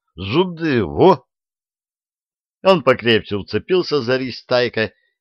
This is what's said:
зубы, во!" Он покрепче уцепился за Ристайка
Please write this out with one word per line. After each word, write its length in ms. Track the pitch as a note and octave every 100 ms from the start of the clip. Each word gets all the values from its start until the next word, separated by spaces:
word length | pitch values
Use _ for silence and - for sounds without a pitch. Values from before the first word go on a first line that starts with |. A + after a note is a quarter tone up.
| _
зубы, 720 | - F#2+ D3 F#3 D#3+ D#3+ B2
во!" 420 | D#2+ D2 F3 E3+ _ _ _ _ _ _ _ _ _ _ _ _ _ _
Он 200 | F#3 F3+
покрепче 540 | C3 A#2+ A#2 G#2+ - G2+
уцепился 680 | - C#3 - F3+ - C#3+
за 160 | A#2 B2+
Ристайка 720 | B2+ - - B2 A#2+ A2+ G#2+ _ _ _